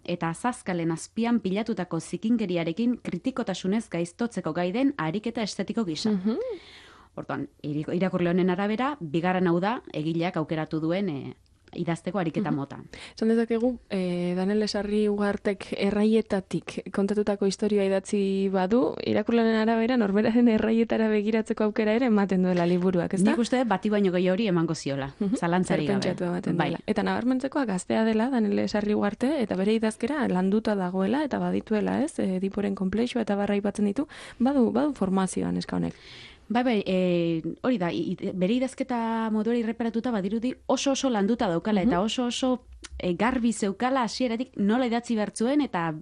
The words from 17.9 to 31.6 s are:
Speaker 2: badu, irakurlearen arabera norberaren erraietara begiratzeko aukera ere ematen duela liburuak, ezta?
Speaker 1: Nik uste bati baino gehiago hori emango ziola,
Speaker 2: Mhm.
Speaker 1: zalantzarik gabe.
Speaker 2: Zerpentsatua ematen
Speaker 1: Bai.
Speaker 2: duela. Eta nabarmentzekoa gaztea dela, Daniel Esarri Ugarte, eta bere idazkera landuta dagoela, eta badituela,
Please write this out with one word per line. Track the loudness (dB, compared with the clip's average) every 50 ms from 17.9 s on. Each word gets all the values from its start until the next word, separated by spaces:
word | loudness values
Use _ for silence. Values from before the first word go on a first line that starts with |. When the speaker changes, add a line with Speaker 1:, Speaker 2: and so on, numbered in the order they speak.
| 2 0 0 0 0 0 2 2 2 0 0 2
Speaker 2:
badu, | 2 2 2 2 4 2 2 2 -2 -2 -2
irakurlearen | 0 0 0 2 2 2 4 4 4 4
arabera | 2 2 2 2 2 2 2 2
norberaren | 2 2 4 2 2 2 4 4 6 6 6
erraietara | 6 4 4 4 4 2 2 2 2 2 2 2
begiratzeko | 2 2 2 2 0 0 0 0 0 0 0
aukera | 0 2 2 2 2
ere | 2 4 4
ematen | 4 4 4 4 4 2 2
duela | 4 4 4 4 4
liburuak, | 4 2 2 2 2 2 2 0 0 2
ezta? | 4 4 4
Speaker 1:
Nik | 4 4
uste | 2 2 2 0 2
bati | 2 0 0 0 0
baino | 2 2 4 4
gehiago | 4 2 2 2 2
hori | 2 2
emango | 2 2 2 2 2 0
ziola, | -2 -4 -4 -4 -4 -4 -6 -4 -4
Speaker 2:
Mhm. | -2 -2 -2
Speaker 1:
zalantzarik | 0 0 2 2 2 2 2 0 0 2 0
gabe. | 0 0
Speaker 2:
Zerpentsatua | 0 -2 -2 -2 -2 -4
ematen | -4 -2 -2 -2 0
Speaker 1:
Bai. | 0 0 -2
Speaker 2:
duela. | -2 -4 -4
Eta | -4 -4 -2
nabarmentzekoa | -2 -2 -2 -2 0 -2 -2 -2 -2 -4 -2 -2 -2
gaztea | -2 -2 -4 -2 -2 0 2 2
dela, | 2 2 2 0 0
Daniel | 0 0 0 2 2 0
Esarri | 0 0 0 -2 0 0 0
Ugarte, | 0 0 0 -2 -2 -2 0 0 0
eta | -2 -2 -2
bere | 0 0 2 2
idazkera | 2 0 -2 -2 -2 -4 -4 -2 -2 0 0
landuta | 0 2 2 2 2 2 2 0 0
dagoela, | 0 -2 -2 -2 0 0 0 0 0 0
eta | -2 -2 -2
badituela, | -2 -2 -2 -2